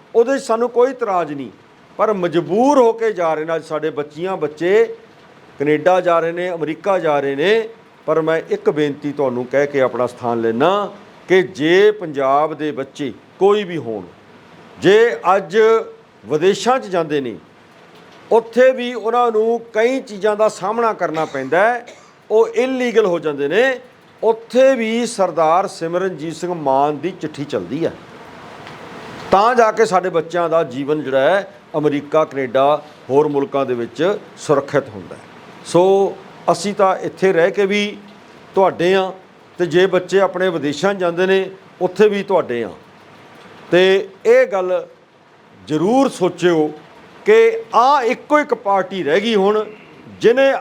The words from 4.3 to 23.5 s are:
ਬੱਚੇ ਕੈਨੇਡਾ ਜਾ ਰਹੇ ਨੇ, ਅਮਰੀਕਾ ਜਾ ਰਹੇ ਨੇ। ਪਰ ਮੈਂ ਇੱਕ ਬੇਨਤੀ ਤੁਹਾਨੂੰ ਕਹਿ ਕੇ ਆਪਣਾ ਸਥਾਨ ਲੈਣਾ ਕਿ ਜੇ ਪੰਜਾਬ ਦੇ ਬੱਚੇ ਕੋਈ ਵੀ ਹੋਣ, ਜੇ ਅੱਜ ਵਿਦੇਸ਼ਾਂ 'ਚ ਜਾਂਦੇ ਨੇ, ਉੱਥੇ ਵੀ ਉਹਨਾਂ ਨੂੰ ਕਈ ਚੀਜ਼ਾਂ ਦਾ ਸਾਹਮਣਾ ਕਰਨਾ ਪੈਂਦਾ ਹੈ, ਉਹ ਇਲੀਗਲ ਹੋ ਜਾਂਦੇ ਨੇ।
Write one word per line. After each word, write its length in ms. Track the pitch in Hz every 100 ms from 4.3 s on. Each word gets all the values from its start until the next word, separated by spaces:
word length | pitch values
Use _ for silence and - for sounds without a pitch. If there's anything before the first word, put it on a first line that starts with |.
| 190
ਬੱਚੇ 580 | 151 147 170 208 226 - - - - - - -
ਕੈਨੇਡਾ 420 | 143 151 147 185
ਜਾ 180 | 175 170
ਰਹੇ 120 | 165
ਨੇ, 180 | 175 180
ਅਮਰੀਕਾ 480 | 170 151 160 208 190
ਜਾ 200 | 160 143
ਰਹੇ 160 | 139 139
ਨੇ। 340 | 165 226 220 - - - -
ਪਰ 160 | 156
ਮੈਂ 200 | 160 160 160
ਇੱਕ 200 | 202 -
ਬੇਨਤੀ 420 | 156 147 139 147
ਤੁਹਾਨੂੰ 340 | 139 139 123 123
ਕਹਿ 220 | 135 143
ਕੇ 140 | 143
ਆਪਣਾ 260 | 127 117 123
ਸਥਾਨ 340 | - 120 117
ਲੈਣਾ 500 | 113 113 160 202 196 - - - -
ਕਿ 140 | 185
ਜੇ 500 | 180 - 151 180 208
ਪੰਜਾਬ 600 | 208 175 139 131 139 156
ਦੇ 180 | 151 151
ਬੱਚੇ 420 | 127 135 - 143 101 - -
ਕੋਈ 240 | 190 208
ਵੀ 140 | 190 170
ਹੋਣ, 260 | 120 107 87 - - - - - - -
ਜੇ 360 | - 208 233 226 170 196
ਅੱਜ 220 | 170 196 220 226 - - _ _ 98
ਵਿਦੇਸ਼ਾਂ 540 | 147 175 202 226 262
'ਚ 80 | 208
ਜਾਂਦੇ 340 | 180 165 147
ਨੇ, 140 | 131 95 - _ - - - - - - -
ਉੱਥੇ 400 | 220 226 233 254
ਵੀ 220 | 247 240
ਉਹਨਾਂ 380 | 247 202 240 240
ਨੂੰ 300 | 220 220 233 233
ਕਈ 260 | 214 233 269
ਚੀਜ਼ਾਂ 340 | - 208 208 208
ਦਾ 140 | 214
ਸਾਹਮਣਾ 440 | 208 185 233 233
ਕਰਨਾ 320 | 202 175 156 156
ਪੈਂਦਾ 340 | 139 131 160
ਹੈ, 260 | 214 240 - - - _ -
ਉਹ 160 | 214 226
ਇਲੀਗਲ 580 | 226 254 262 247 220 208
ਹੋ 140 | 170
ਜਾਂਦੇ 280 | 156 143
ਨੇ। 320 | 143